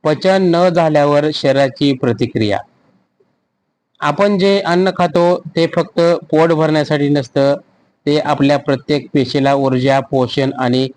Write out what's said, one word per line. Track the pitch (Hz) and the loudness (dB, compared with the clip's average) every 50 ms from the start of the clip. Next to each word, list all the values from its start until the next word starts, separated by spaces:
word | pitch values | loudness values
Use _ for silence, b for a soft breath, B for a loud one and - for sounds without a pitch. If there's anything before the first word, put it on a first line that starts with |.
| - | 0
पचन | 156 151 - - 185 190 196 190 | -2 -2 0 2 2 2 2 2
न | 180 170 170 180 185 | 2 2 2 2 2
झाल्यावर | 170 175 165 160 151 151 143 147 147 147 147 156 147 | 2 2 0 2 2 2 2 4 2 2 0 0 -4
शरीराची | - - 143 135 135 139 135 131 - 143 143 135 | -2 -2 0 2 2 0 0 0 0 0 0 0
प्रतिक्रिया. | 127 - 123 117 113 123 113 - 113 110 104 98 - - _ _ _ _ _ _ _ _ _ _ _ _ _ _ _ _ _ _ _ _ _ _ _ _ _ _ _ | 0 -2 -2 -2 -2 -4 -4 -2 -2 -2 -2 -2 -4 -6 _ _ _ _ _ _ _ _ _ _ _ _ _ _ _ _ _ _ _ _ _ _ _ _ _ _ _
आपण | - 147 147 143 202 202 208 190 | -4 -4 -2 0 0 0 0 0
जे | 185 196 196 202 | 2 2 2 0
अन्न | - 160 175 175 185 190 180 - | 0 0 0 0 0 0 0 -2
खातो | 180 175 143 175 175 175 180 180 - - - | -2 0 0 0 2 2 0 -2 -4 -8 -2
ते | 170 165 160 165 | -2 -2 0 0
फक्त | 175 160 - _ - 170 170 175 - - - | -4 -4 -4 _ 0 0 0 0 -2 -4 -2
पोट | - 156 160 170 | 0 2 2 2
भरण्यासाठी | 165 151 160 156 156 156 147 127 156 147 143 143 | 2 2 2 0 0 0 0 0 -2 -2 0 0
नसतं, | 147 147 131 - _ 143 139 139 143 143 - _ _ _ _ _ _ _ _ | 0 -2 -2 -4 _ 0 0 0 0 -2 -6 _ _ _ _ _ _ _ _
ते | 147 147 151 | -2 -2 -2
आपल्या | 143 147 151 - 143 139 143 143 | 0 -2 -2 0 2 2 2 0
प्रत्येक | 143 - 139 123 - - 151 143 - - - | 0 -2 -4 -4 -2 -4 -4 -4 -4 -2 -2
पेशीला | 147 131 123 - 147 135 139 139 | -2 -2 0 0 0 0 2 0
ऊर्जा, | 139 139 135 131 127 127 139 135 139 | 0 0 0 -2 0 0 0 0 0
पोषण | 135 - 143 135 127 117 - - 135 127 - 123 | -2 -2 -2 -2 -2 -2 -2 -2 -2 -2 -2 -4
आणि | 127 120 123 127 131 131 131 | -2 -2 0 0 -2 -4 -6